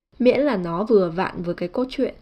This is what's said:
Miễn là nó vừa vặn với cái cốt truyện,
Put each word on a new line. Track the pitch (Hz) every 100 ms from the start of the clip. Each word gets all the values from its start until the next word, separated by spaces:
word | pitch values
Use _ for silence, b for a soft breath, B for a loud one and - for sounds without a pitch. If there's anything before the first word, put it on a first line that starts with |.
| _ -
Miễn | 240 240
là | 294 208
nó | 175 170
vừa | 175 214 175
vặn | 165 185 -
với | 175
cái | 170 175
cốt | 247 254
truyện, | - 247 -